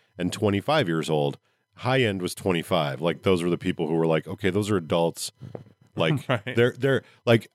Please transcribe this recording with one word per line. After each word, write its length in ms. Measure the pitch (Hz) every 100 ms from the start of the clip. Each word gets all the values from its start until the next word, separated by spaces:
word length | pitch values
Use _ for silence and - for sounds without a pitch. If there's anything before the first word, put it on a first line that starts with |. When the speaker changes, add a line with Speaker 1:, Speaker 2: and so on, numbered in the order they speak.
| _ -
Speaker 1:
and 160 | 90
twenty-five 540 | - 107 101 98 156 101
years 240 | 80 73
old. 260 | 78 71 71 _ _ _ -
High 260 | 127 131
end 220 | 117 98
was 100 | 90
twenty-five. 680 | - 101 87 - 92 73 65
Like, 200 | 82 76
those 220 | 98 92
were 80 | 87
the 60 | 85
people 300 | 92 85 80
who 80 | 82
were 120 | 82
like, 180 | 80 78
"Okay, 240 | 92 95
those 220 | 92 104
are 60 | 101
adults." 540 | 78 87 85 - - - - - - _ _ -
Like, 300 | 82 147 -
Speaker 2:
<laughs> 40 |
Right. 260 | 123 - 120
Speaker 1:
they're, 180 | 120 127
they're, 260 | 135 131 - _ -
like, 240 | 113 -